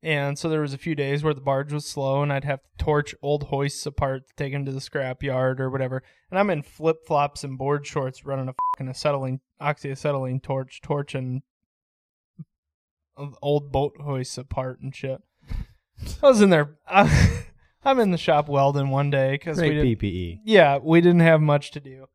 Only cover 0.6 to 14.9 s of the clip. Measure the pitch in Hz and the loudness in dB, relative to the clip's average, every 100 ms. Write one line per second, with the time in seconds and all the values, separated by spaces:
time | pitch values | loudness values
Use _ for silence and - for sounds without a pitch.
0.6 | 147 135 - 147 139 143 151 143 135 135 | -2 -6 -6 -4 -2 -2 -2 -2 -2 -2
1.6 | 147 147 147 - 135 139 147 139 139 139 | -2 -6 -8 -6 -2 0 0 -2 -4 -8
2.6 | _ - - 147 147 - 143 147 143 143 | _ -6 0 0 -2 -6 -4 -2 -2 -2
3.6 | 143 - - 139 139 135 135 _ 139 139 | -4 -4 -10 -4 -4 -4 -10 _ -8 -6
4.6 | 139 135 - 147 131 127 139 131 131 131 | -6 -8 -8 -6 -6 -6 -4 0 0 0
5.6 | 131 135 131 131 - _ _ 185 208 165 | -4 -4 -4 -6 -10 _ _ 0 0 0
6.6 | - _ 160 160 - 151 143 - 139 131 | -6 _ -2 -2 0 0 0 -4 -12 -6
7.6 | 135 147 143 - 131 131 135 135 131 131 | -2 -4 -4 -6 -6 -8 -8 -6 -6 -6
8.6 | - 988 131 127 151 143 135 127 _ _ | -6 -4 -8 -4 -2 -2 -4 -6 _ _
9.6 | 143 147 143 135 151 139 131 131 - 135 | -6 -6 -8 -6 -4 -4 -4 -6 -4 -6
10.6 | 131 - - 147 143 147 127 127 - _ | -6 -14 -6 -4 -4 -8 -6 -8 -10 _
11.6 | _ _ _ _ _ _ _ _ 165 _ | _ _ _ _ _ _ _ _ -20 _
12.6 | _ _ _ _ _ _ 143 131 143 147 | _ _ _ _ _ _ -16 -10 -2 -2
13.6 | 143 135 143 - 147 135 127 - 143 - | -2 -2 -2 -6 -8 -6 -6 -10 -10 -8
14.6 | 131 127 131 | -8 -8 -14